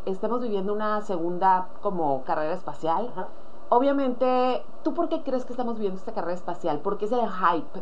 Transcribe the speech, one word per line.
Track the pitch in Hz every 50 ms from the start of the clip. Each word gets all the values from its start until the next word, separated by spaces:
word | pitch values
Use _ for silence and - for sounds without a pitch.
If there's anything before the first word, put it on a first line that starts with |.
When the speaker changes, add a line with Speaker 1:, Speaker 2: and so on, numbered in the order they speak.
| -
Speaker 1:
estemos | 196 190 185 - 220 233 247
viviendo | 247 226 208 196 185 202
una | 208 214 214 214 214 214
segunda | 214 208 196 165 165 175 180 175 190 185 185 185 180 - - -
como | - 202 190 175 160 147 139 127 -
carrera | - 170 156 151 156 180
espacial". | - - 156 147 - - 160 165 185 226 240
Speaker 2:
Ajá. | - - - - - - - - - - - -
Speaker 1:
Obviamente, | 240 240 262 277 277 277 277 254 247 240 262 254 254 254 254 254 247 - - - - - -
¿tú | 320 -
por | 339 339 -
qué | 330 311 -
crees | 277 254 254 247
que | - 240
estamos | 254 240 226 233
viviendo | 214 214 196 185 185
esta | - 170 -
carrera | 208 165 170 180
espacial? | 180 - 185 170 - - 170 147 139
¿Por | - 196 196 190
qué | 208
es | 202
el | 247 247 226 202
hype | 180 - 190 175 180 160 143 - - 185